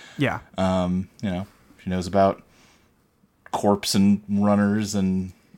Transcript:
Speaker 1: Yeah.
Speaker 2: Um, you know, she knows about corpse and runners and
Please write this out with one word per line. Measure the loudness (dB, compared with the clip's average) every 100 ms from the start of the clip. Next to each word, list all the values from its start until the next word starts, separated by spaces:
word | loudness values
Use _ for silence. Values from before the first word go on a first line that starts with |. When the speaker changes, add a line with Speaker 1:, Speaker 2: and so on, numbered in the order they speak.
| -18 -4
Speaker 1:
Yeah. | -4 -4 -8 -4
Speaker 2:
Um, | 0 0 0 -2 -6 _
you | -6
know, | -6 -8 _ _ -14
she | -6
knows | -4 -2
about | 2 2 0 _ _ _ _ _ _ _ _ _ _ -10
corpse | -2 0 0 0
and | 2 4 2 0
runners | 0 2 2 2 0 -2
and | -2 -2 -2 -4 -12 _